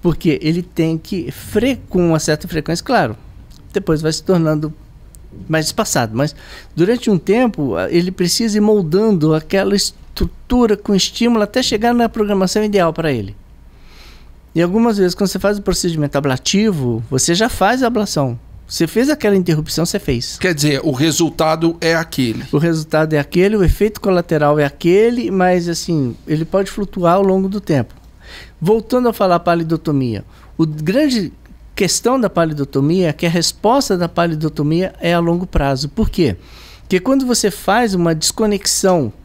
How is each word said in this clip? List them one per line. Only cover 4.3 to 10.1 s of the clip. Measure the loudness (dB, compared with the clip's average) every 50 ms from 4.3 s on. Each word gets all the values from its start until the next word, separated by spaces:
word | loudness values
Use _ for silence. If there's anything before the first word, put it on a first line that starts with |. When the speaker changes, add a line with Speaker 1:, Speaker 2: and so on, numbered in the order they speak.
| 2 2 2 2 0 -2 -2 -6 -10 -12 -20 -20 -20 -20 -20 -20 -20 -20 -20 -20 -20 -20 -8 -2
Speaker 1:
mais | -2 -2 0 -2
espaçado, | -2 -4 -4 -2 0 -2 -2 -2 0 -2
mas | -2 -2 -4 -10 -20 -20 -20 -20 -20 -14 -2
durante | 0 2 2 2 0 0 0
um | 0 0
tempo, | 2 0 2 2 2 0 0 -2 -4 -2 -2
a-, | -2 -2 0
ele | 0 0 0 0
precisa | -2 -2 -2 0 0 0 -2 0 2 2
ir |
moldando | 2 4 4 2 2 2 0 2 2 2 2 2 2 2 2
aquela | 0 0 -2 -2 0 0 2 0
estrutura | 0 0 -2 -6 -10 -20 -18